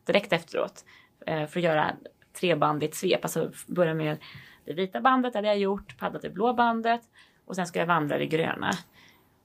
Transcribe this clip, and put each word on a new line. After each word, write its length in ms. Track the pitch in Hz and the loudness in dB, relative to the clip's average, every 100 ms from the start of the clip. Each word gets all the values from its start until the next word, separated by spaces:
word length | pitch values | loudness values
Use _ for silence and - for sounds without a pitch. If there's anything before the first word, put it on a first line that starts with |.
| - | 0
direkt 280 | 196 - | 0 2
efteråt, 520 | 170 - - - - - - _ - - | -2 -2 -2 -2 -6 -20 -20 _ -12 -4
eh, 200 | 156 151 | -4 -2
för 120 | 180 | 0
att 40 | |
göra 280 | 170 156 - - - _ _ | 2 4 2 -2 -12 _ _
trebandigt 600 | - 180 151 151 151 151 - | -2 2 4 2 2 -2 -2
svep. 300 | 185 160 170 | 0 0 0
Alltså, 240 | 165 - | -2 -4
f-, 120 | - - | -6 -4
börja 260 | 175 160 | 2 2
med 240 | 160 151 151 - - - - - | 2 -2 -4 -10 -20 -20 -18 -10
det 80 | |
vita 280 | 180 190 233 | -4 -4 2
bandet, 340 | 262 262 247 214 | 4 4 0 0
hade 120 | 208 | 0
jag 100 | 208 | 2
gjort, 400 | 196 202 - - | 0 -2 -8 -8
paddla 220 | 180 160 | -6 -6
till 120 | - | -8
blå 220 | 175 240 | 0 0
bandet, 480 | 240 233 226 226 233 - - - _ - | 4 2 2 0 -2 -4 -20 -20 _ -10
och 100 | 185 | -6
sen 120 | 175 | -4
ska 120 | 175 | -2
jag 60 | 170 | 2
vandra 320 | 165 147 143 | 2 2 0
det 80 | 147 | 0
gröna. 460 | 160 - - - 180 - - - _ _ _ | 0 0 -2 -2 -4 -6 -20 -20 _ _ _